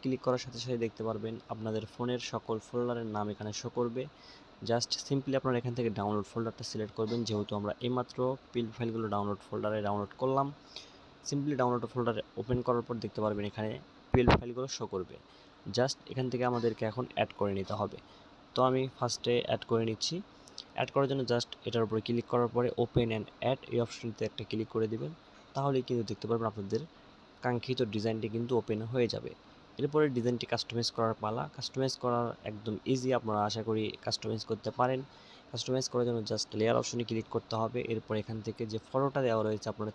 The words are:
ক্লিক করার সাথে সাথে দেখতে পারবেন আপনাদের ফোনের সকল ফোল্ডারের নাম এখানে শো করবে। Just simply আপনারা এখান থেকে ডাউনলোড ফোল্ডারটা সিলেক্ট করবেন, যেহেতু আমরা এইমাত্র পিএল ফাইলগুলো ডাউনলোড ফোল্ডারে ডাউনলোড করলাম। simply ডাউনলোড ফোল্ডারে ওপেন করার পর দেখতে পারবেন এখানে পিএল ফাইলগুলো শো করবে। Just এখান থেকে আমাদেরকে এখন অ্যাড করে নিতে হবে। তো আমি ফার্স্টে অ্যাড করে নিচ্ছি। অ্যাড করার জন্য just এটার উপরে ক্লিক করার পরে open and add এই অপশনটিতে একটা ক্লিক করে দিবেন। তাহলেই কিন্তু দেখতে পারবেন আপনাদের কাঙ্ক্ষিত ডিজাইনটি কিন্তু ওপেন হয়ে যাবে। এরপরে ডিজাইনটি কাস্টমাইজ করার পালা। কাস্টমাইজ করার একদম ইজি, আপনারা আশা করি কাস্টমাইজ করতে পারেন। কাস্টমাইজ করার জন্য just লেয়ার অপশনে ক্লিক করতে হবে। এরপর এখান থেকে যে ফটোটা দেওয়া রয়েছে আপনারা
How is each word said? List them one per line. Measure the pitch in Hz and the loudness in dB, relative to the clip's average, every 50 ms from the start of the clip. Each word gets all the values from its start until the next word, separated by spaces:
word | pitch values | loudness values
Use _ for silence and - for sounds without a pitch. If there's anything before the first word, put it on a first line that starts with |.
ক্লিক | - 131 127 123 - | 0 0 -2 0 2
করার | 127 123 123 - | 2 0 0 0
সাথে | 127 113 117 113 | -6 -10 -8 -4
সাথে | 127 123 117 117 | -2 -2 0 0
দেখতে | 110 - - 110 113 | -2 -2 -2 -4 -2
পারবেন | 110 107 107 113 113 107 - - | -2 -2 -4 -6 -8 -8 -10 -10
আপনাদের | 117 110 110 110 107 107 110 - | -8 -6 -4 -2 -2 -2 -4 -6
ফোনের | - - 120 123 123 120 - - | -6 -4 -2 -2 -2 -2 -4 -4
সকল | - 110 - - 113 107 - | -6 -4 -2 -2 -4 -4 -4
ফোল্ডারের | - - 123 120 123 120 117 117 110 104 | -4 -2 -2 0 0 -2 -2 -4 -2 -2
নাম | 104 104 104 | -2 -2 -2
এখানে | 101 - 104 107 104 - | -2 -4 -6 -6 -6 -6
শো | - 120 - 123 | -6 -4 -2 0
করবে। | 120 117 117 127 135 151 - - - - - - - - - - 123 107 | 0 0 0 -4 -6 -8 -10 -18 -20 -20 -20 -20 -20 -20 -18 -6 0 2
Just | 117 117 - - - - - - | 2 2 2 0 -4 -4 -2 0
simply | 139 139 131 139 131 135 | 0 0 2 2 0 2
আপনারা | - 131 123 120 | 2 2 2 2
এখান | 120 127 120 127 | 0 0 0 0
থেকে | 120 113 98 107 | 0 0 2 0
ডাউনলোড | 101 104 107 104 98 - | 0 2 2 0 0 -2
ফোল্ডারটা | - 113 113 113 - - 113 - | -2 -4 -2 -4 -4 -6 -8 -6
সিলেক্ট | - 110 107 101 - - | -4 -4 -4 -4 -2 -2
করবেন, | 110 107 117 120 113 107 | 0 0 0 0 0 0
যেহেতু | 107 104 104 - 107 104 | 0 0 0 0 -2 -2
আমরা | 104 101 - - 123 | 0 -2 -2 -2 -2
এইমাত্র | 123 123 127 123 - - 127 127 127 135 - - - | 0 0 0 -2 -2 -2 0 0 0 0 -2 -6 -6
পিএল | - 120 117 110 110 | -2 -2 -2 -2 -2
ফাইলগুলো | 117 117 117 110 113 110 104 101 | -2 -2 -2 0 -2 0 0 0
ডাউনলোড | 101 101 101 101 - - | 0 2 0 -2 -4 -4
ফোল্ডারে | - 107 107 107 107 107 107 104 | -6 -4 -2 0 0 0 0 0
ডাউনলোড | 101 104 104 101 - - - | 0 0 0 -2 -4 -4 -2
করলাম। | 127 131 135 135 139 143 143 - - - - - - - - - - - - - - - | 0 2 2 2 2 0 -2 -10 -16 -18 -18 -18 -18 -18 -20 -20 -20 -20 -20 -14 -6 -4
simply | 143 143 139 151 143 123 | -2 -2 0 0 2 4
ডাউনলোড | 123 123 123 120 113 110 | 4 4 4 2 0 -2
ফোল্ডারে | - 127 117 117 110 107 - - - 110 | -2 0 2 2 2 0 -2 -6 -6 -6
ওপেন | 107 117 123 123 120 | -2 0 0 0 2
করার | 127 123 120 113 | 2 2 2 2
পর | - 120 113 113 | -2 -4 -4 -6
দেখতে | 104 - 107 107 | -6 -2 0 0
পারবেন | 107 104 104 104 101 | 0 0 0 -4 -4
এখানে | - 110 107 107 113 135 - - - - - - | -4 -4 -4 -4 -4 -8 -12 -16 -20 -20 -4 2
পিএল | - 127 123 117 - - | 4 6 8 8 6 6
ফাইলগুলো | 120 120 117 127 131 135 - | 4 -2 -4 -4 -4 -4 -4
শো | - 117 - | -6 -6 -4
করবে। | 98 92 87 - - - - - - - - - - - - 104 98 | -2 -4 -4 -4 -10 -18 -20 -20 -20 -20 -20 -20 -20 -14 -10 -2 2
Just | 120 127 135 - - - - | 2 2 2 2 -4 -10 -8
এখান | - 127 127 127 | -4 -2 -2 0
থেকে | 127 120 123 123 | 0 2 2 2
আমাদেরকে | 123 120 113 117 110 - 117 110 | 2 4 2 2 2 2 -2 -2
এখন | 107 127 123 - - | -2 -2 -4 -2 0
অ্যাড | - 110 - - - | 0 0 0 0 0
করে | 104 101 98 98 | 0 0 0 0
নিতে | 92 - 104 104 | -2 -2 -2 -2
হবে। | 104 98 - - - - - - - - - - - - - | -2 -4 -4 -8 -18 -20 -20 -20 -20 -20 -20 -20 -16 -4 2
তো | 127 127 127 | 4 4 4
আমি | 131 131 131 131 - | 4 2 0 -2 -4
ফার্স্টে | - 127 117 - - - 120 120 120 - - | -2 -2 -2 -2 0 0 2 2 2 4 2
অ্যাড | 120 - - - | 0 0 0 2
করে | 120 113 113 113 | 2 2 2 2
নিচ্ছি। | 110 - - - 160 185 - - - - - - - - - - - | -2 -2 -2 -4 -4 -4 -8 -10 -16 -20 -20 -20 -18 -18 -16 -8 -4
অ্যাড | - 127 - - | -4 -2 0 2
করার | 143 139 131 | 2 2 2
জন্য | 139 135 127 113 | 2 0 2 2
just | 120 120 - - - - - - | 2 2 0 -2 -8 -10 -6 0
এটার | 113 117 113 | 2 2 2
উপরে | 104 110 110 - | 2 2 0 0
ক্লিক | - 120 117 - - | 0 0 0 0 2
করার | 127 123 120 110 117 | 2 2 2 2 2
পরে | 120 123 117 - - | 2 0 2 2 2
open | 120 - - 127 120 113 113 | 0 2 4 2 2 2 0
and | 107 101 - - - - 120 | -2 -4 -6 -6 -2 0 0
add | 135 - - - | 0 0 -2 -2
এই | 123 120 113 | 0 0 0
অপশনটিতে | - - - - 117 107 - 113 107 | 0 -2 -8 -8 -8 -6 -4 -4 -4
একটা | - - 107 - | -4 -6 -8 -4
ক্লিক | - 110 110 - - | -2 -4 -2 0 0
করে | 110 113 107 | 0 0 0
দিবেন। | 113 113 139 151 165 - - - - - - - - | 0 -4 -6 -6 -10 -12 -18 -20 -20 -20 -16 -8 -4
তাহলেই | 139 139 143 135 131 123 - | 0 0 2 2 2 0 0
কিন্তু | 127 117 107 - | 0 -2 0 -2
দেখতে | 107 - - 107 | -4 -4 -2 0
পারবেন | 117 113 113 110 | 0 0 0 0
আপনাদের | 104 107 98 95 110 117 156 - - - - - - - - - - - - | -2 -2 -4 -2 -2 -2 -2 -4 -16 -20 -20 -20 -20 -20 -20 -20 -10 -2 0
কাঙ্ক্ষিত | 123 120 117 - 127 127 127 123 104 104 | 0 0 0 0 0 0 0 0 0 0
ডিজাইনটি | 107 104 113 110 113 113 107 107 | 0 0 0 0 0 -2 -2 -2
কিন্তু | 117 120 117 123 110 | -2 0 2 2 2
ওপেন | 107 - 110 107 113 113 | 2 2 -2 -2 -2 -2
হয়ে | 123 127 120 104 - | 2 2 2 2 0
যাবে। | 55 60 - - - - - - - - - - - | -2 -6 -8 -12 -14 -20 -20 -20 -20 -20 -14 -6 -4
এরপরে | 139 143 151 156 151 143 127 | -2 2 4 4 4 6 4
ডিজাইনটি | 123 113 123 123 117 - - | 4 2 2 2 0 0 -2
কাস্টমাইজ | 120 113 - - 117 117 117 - - | -2 -2 -2 -2 -2 -2 -2 -2 0
করার | 120 113 113 107 - | 0 2 2 0 0
পালা। | 110 107 110 127 143 151 - | -2 -2 -2 -2 -4 -6 -8
কাস্টমাইজ | - 120 - - 131 135 131 - - | -10 -10 -6 -2 0 0 0 0 0
করার | - 123 120 120 120 113 - - - 107 | 0 0 2 2 0 -2 -4 -6 -8 -10
একদম | 107 104 110 113 107 - - - | -8 -6 -6 -6 -6 -4 0 0
ইজি, | 135 127 123 131 127 117 | 0 0 2 2 0 0
আপনারা | 117 110 107 104 104 104 | 2 2 2 2 2 2
আশা | 104 113 104 113 | 0 -2 0 0
করি | 110 110 107 101 - - - | 0 0 0 -2 -4 -6 -6
কাস্টমাইজ | 113 110 - - 110 110 110 - - | -4 -4 -2 -2 -2 -4 -4 -2 -4
করতে | 113 101 - 110 - - | -4 -4 -4 -4 0 2
পারেন। | 123 127 131 131 139 - - - - - - - - - | 2 2 2 0 -4 -8 -14 -20 -20 -20 -20 -20 -16 -10
কাস্টমাইজ | - 117 - 131 127 131 127 - | -8 -6 -2 0 0 0 0 0
করার | - 123 120 123 | 0 2 2 2
জন্য | 117 113 107 - | 0 0 0 -2
just | 110 104 - - - 107 | -2 -2 -2 -2 0 2
লেয়ার | 110 117 120 120 | 4 4 4 4
অপশনে | 120 - 120 120 117 - | 2 0 -2 -2 -2 0
ক্লিক | 113 110 107 - - | -2 -2 -2 -2 -4
করতে | 113 - - 113 110 | -4 -2 -2 -2 0
হবে। | 113 110 120 123 - - | 0 0 -2 -2 -2 -2
এরপর | 113 110 - - 110 107 | -2 -4 -2 -2 -2 -2
এখান | 101 - 113 110 104 | -2 -4 -6 -6 -4
থেকে | 113 104 - 120 107 | -6 -4 -4 -4 -4
যে | 107 107 - - | -4 -6 -6 -2
ফটোটা | - 131 139 139 - 143 131 | 0 2 2 2 2 2 2
দেওয়া | 120 113 110 107 107 | 4 4 4 4 2
রয়েছে | 107 104 - 110 | 0 0 -2 -4
আপনারা | 101 - 107 107 | -4 -4 -4 -6